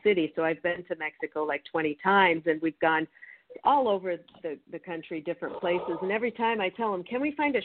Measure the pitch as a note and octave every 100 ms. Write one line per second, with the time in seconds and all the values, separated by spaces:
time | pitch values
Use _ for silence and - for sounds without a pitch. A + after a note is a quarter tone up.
0 | G#3+ F3+ D#3 - D#3+ D#3+ F3 F3 F3 E3
1 | D3+ - D3+ D3+ D3+ C#3+ - E3 D#3 D3
2 | F#3+ G3 F#3 E3 E3 D#3+ D#3+ - D#3+ D#3+
3 | D#3+ - - - - - - C#4+ A#3+ G3
4 | F#3 E3+ - - E3 C#3+ - E3 F#3 E3
5 | - D#3+ D#3+ E3 D3+ - F3+ F3+ - E3
6 | F#3 G#3+ A#3+ A#3 A3+ A3+ F#3 G#3+ A3 F#3
7 | F3 B3 D4+ D4 D4 A#3+